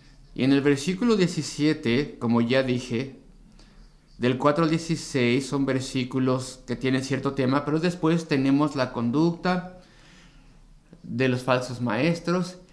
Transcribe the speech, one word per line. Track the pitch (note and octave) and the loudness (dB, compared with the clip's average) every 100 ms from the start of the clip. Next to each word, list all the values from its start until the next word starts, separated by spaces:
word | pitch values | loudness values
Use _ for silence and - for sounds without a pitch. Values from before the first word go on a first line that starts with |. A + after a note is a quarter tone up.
| - - - | -20 -20 -12
Y | - C3 | -2 2
en | |
el | C#3 | 4
versículo | C#3+ C3+ F3+ F#3+ A#3+ G#3+ | 4 2 0 0 2 4
diecisiete, | F3 E3+ C#3+ - D3+ D3+ A2+ A#2+ C#3+ - | 2 0 -6 0 0 0 0 0 0 -4
como | A#2+ A#2 | 0 2
ya | A#2 C3 | 2 2
dije, | C#3 B2 - A#2 C3+ - - - - - - - - - _ - | 2 -2 -4 -6 -6 -12 -20 -20 -20 -20 -20 -20 -20 -20 _ -4
del | A#2+ C3 | -2 2
cuatro | D3 D3 | 2 2
al | E3 | 2
dieciséis | E3 - D#3+ - C#3 A#2+ B2+ C3+ | 0 -2 -6 -4 0 2 2 0
son | C#3 C3+ | -2 0
versículos | B2+ B2 C3+ B2+ C3 C3 B2+ B2+ - - | -2 -2 -4 -4 -2 0 0 -4 -12 -8
que | A#2+ | -4
tienen | C3 C3 | 0 0
cierto | C3 C3+ C#3 | 0 -2 -2
tema, | C#3 B2+ C#3+ C#3+ | 0 2 0 0
pero | D#3 | 0
después | F3 F3 D#3+ E3 E3 | 0 0 2 2 2
tenemos | C#3 C3+ C#3 D3+ C#3 | 0 4 4 2 0
la | B2 | -2
conducta | A#2+ A#2 C#3 E3+ E3+ F3+ F3+ F3 - - - - - - - - - - - _ - | -2 0 2 2 0 -2 -2 -4 -12 -20 -20 -20 -20 -20 -20 -20 -20 -20 -20 _ -20
de | - A#2 C3 | -8 -2 0
los | B2 | 0
falsos | C3 B2+ B2+ A#2 | 0 0 0 -6
maestros. | A#2+ A2 D#3 E3+ - F3+ F3 - - | -2 0 0 0 0 -2 -2 -8 -20